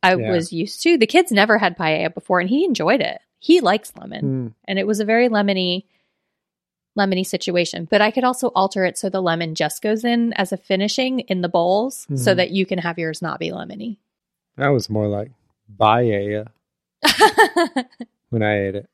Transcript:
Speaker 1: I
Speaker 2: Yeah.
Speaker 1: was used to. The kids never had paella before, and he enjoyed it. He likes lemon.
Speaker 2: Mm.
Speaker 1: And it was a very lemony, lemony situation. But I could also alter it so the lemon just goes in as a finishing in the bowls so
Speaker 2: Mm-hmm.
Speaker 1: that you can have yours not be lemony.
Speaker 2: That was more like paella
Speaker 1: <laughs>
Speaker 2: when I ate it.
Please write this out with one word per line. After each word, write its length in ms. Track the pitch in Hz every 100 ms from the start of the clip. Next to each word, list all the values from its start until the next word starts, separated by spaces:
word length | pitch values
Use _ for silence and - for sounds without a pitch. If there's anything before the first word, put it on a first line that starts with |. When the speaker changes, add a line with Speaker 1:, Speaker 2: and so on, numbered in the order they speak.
Speaker 1:
I 100 | 185 185
Speaker 2:
Yeah. 140 | -
Speaker 1:
was 220 | 180 165
used 300 | 165 202 -
to. 120 | 330 339
The 80 | 220
kids 260 | 349 359
never 260 | 202 214 214
had 180 | 196 175
paella 360 | 160 156 165
before, 240 | 165 _ 180
and 100 | 180
he 160 | 262
enjoyed 360 | 370 240 160 247
it. 200 | 156 - _ _
He 200 | - 349
likes 320 | 220 208 - -
lemon. 280 | - - 139 131 120
Speaker 2:
Mm. 40 | - -
Speaker 1:
And 120 | 196
it 80 | 196
was 140 | 208
a 40 |
very 240 | 208 226 247
lemony, 560 | 214 202 190 180 180 - _ _ _ _ _ _ _ _ _ _ -
lemony 300 | 196 185 185
situation. 640 | 180 - 175 175 175 165
But 100 | 208
I 80 | 208
could 120 | 233
also 240 | 247 247 247
alter 300 | - 190 190
it 120 | 180 -
so 120 | 190
the 120 | 190
lemon 320 | 185 165 170
just 280 | 160 151 -
goes 220 | 214 220
in 280 | 240 233 233
as 180 | - 190
a 40 | 185
finishing 640 | _ 190 208 - 254 254
in 200 | - 185
the 80 | 175
bowls 540 | 180 170 196 254 -
so 120 | -
Speaker 2:
Mm-hmm. 220 | 139 123 185
Speaker 1:
that 140 | 180
you 140 | 196 185
can 120 | 190
have 200 | 170 170
yours 220 | 160 156
not 180 | 165 139
be 100 | 165
lemony. 460 | 156 - - 226 208 _ _ _ _ _ -
Speaker 2:
That 120 | 139
was 200 | 135 -
more 200 | 107 104
like 220 | 101 110 _ _ _ _ 101
paella 680 | 110 113 120 101 101 104 110 _ _ _ _ _
Speaker 1:
<laughs> 60 | 302 - 415 427 427 - 330 - 254 _ 240 _ _
Speaker 2:
when 120 | 117
I 160 | 107 104
ate 140 | 98 98
it. 120 | -